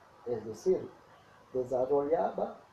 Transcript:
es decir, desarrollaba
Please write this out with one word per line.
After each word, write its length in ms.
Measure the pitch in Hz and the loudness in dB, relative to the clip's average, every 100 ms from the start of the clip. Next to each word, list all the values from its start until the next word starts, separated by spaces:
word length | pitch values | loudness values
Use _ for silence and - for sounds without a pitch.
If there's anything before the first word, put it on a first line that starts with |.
| - - 120 | -20 -16 -8
es 180 | 110 | -6
decir, 440 | 110 107 185 - - - - - - - - | -6 -4 0 0 0 -16 -20 -20 -20 -20 -6
desarrollaba 1080 | 127 120 127 131 143 143 170 - - - - - | -4 0 0 2 2 4 2 0 -2 -6 -6 -14